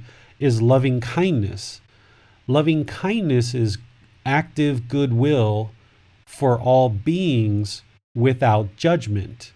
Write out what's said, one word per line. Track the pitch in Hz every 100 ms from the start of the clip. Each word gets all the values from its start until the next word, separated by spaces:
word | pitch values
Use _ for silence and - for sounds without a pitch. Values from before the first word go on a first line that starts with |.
| - - - _
is | 139 113
loving | 117 135 131 123
kindness. | 117 - 190 139 101 101 - - _ _ _ _ _ _ -
Loving | 139 156 156 143
kindness | - 185 226 175 127 120
is | 123 110 95 - _ _ _ 123
active | 143 165 - 147 131 120
goodwill | 143 135 117 139 143 107 107 110 - _ _ _ _ _
for | - 139 120
all | 123 131 127
beings | 101 156 175 180 123 107 104 104 - _ _ _ 117
without | 123 123 123 107 104 -
judgment. | 165 175 107 104 90 - -